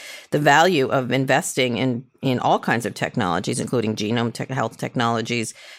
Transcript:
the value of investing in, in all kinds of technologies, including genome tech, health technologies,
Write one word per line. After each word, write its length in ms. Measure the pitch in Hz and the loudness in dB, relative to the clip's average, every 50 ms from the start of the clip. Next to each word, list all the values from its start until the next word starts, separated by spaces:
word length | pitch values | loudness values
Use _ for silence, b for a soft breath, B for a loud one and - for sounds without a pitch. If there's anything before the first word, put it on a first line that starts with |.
| B B B B B B | B B B B B B
the 80 | - 151 | -2 2
value 480 | 147 143 139 151 170 190 180 143 131 110 | 6 6 6 6 6 4 4 2 2 2
of 240 | - 139 127 120 | 2 0 0 0
investing 680 | 123 135 135 131 131 151 - - - 147 127 123 117 101 | 0 0 2 2 2 0 0 -2 -2 0 0 0 0 0
in, 260 | 127 131 120 120 - - _ _ | 0 0 0 -2 -6 -10 _ _
in 180 | - 135 123 120 | -2 -2 0 0
all 180 | - 139 180 - | 2 0 0 0
kinds 280 | - - 123 117 117 | 0 0 0 0 0
of 80 | 98 - | -4 -4
technologies, 680 | - - - - 127 104 87 82 90 - 127 120 127 | -4 -6 -4 -2 -2 0 0 0 0 -2 -2 -4 -4
including 340 | 113 101 135 120 107 110 107 | -4 -2 -2 -2 0 -2 -2
genome 380 | 104 107 104 117 120 117 113 | -4 -2 -2 0 0 -2 -2
tech, 180 | - - 127 - | -4 -6 -8 -6
health 280 | 131 135 113 113 - - | -4 -4 -4 -4 -6 -8
technologies, 760 | 139 120 - 131 117 117 117 113 113 113 120 120 110 - B B B B B | -10 -6 -2 -2 0 0 0 -2 -2 -2 -2 -2 -4 -6 B B B B B